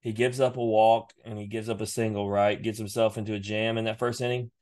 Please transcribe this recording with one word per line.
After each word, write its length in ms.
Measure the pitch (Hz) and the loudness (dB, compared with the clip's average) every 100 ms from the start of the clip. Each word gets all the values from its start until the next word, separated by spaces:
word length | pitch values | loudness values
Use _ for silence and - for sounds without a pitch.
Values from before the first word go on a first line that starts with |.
he 120 | 120 | -8
gives 260 | 107 127 127 | 0 0 2
up 180 | 131 123 | 0 2
a 80 | |
walk 480 | 117 107 110 113 110 _ | 2 6 6 6 2 _
and 140 | - 107 | -14 -12
he 80 | 104 | -8
gives 220 | 113 110 | -6 -4
up 120 | 104 | -4
a 60 | 107 | -4
single, 440 | - 110 104 101 | -2 0 0 0
right, 320 | 101 101 104 | 2 4 2
gets 160 | 113 107 | -2 -6
himself 400 | 107 120 110 117 | -6 0 0 0
into 160 | 110 | -4
a 60 | 107 | -6
jam 380 | 98 107 113 113 | -4 -2 -2 -2
in 80 | 113 | -4
that 120 | 110 | -2
first 220 | 120 117 | -4 -2
inning, 300 | 123 123 120 - | -4 -4 -6 -14